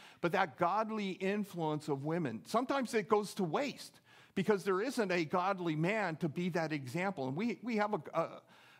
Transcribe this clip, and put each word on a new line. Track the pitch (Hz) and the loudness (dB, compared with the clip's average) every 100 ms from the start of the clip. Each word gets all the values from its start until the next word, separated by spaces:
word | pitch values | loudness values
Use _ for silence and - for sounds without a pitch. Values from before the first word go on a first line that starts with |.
| - - | -20 -4
But | 170 | 2
that | 185 185 - | 2 2 2
godly | 175 202 220 220 196 | 2 2 0 -2 -2
influence | 170 190 208 202 175 156 151 156 | -2 0 0 -2 -2 -2 0 -2
of | 139 | -2
women, | 147 170 143 110 - | 0 0 0 -4 -2
sometimes | 226 254 277 233 | 0 2 0 0
it | 226 - | 0 2
goes | 214 214 - | 2 2 -2
to | 175 | 0
waste | 196 277 - - - - - - - | 0 -2 -6 -14 -20 -20 -20 -8 -2
because | 185 202 185 | 2 2 2
there | 185 | 0
isn't | 254 247 196 | 0 0 2
a | 175 | 0
godly | 156 185 185 185 170 156 | 2 2 2 0 0 2
man | 170 220 185 156 | 2 2 0 -2
to | 165 | -2
be | 151 180 | -2 0
that | 170 160 | 0 0
example. | 151 127 165 196 139 131 | -2 -4 -2 -2 -2 -2
And | 147 | 0
we, | 233 - | -2 -2
we | 247 214 | -2 0
have | 214 | 2
a, | 196 - | 0 -2
a, | 160 160 - - - - | -2 -2 -6 -18 -20 -20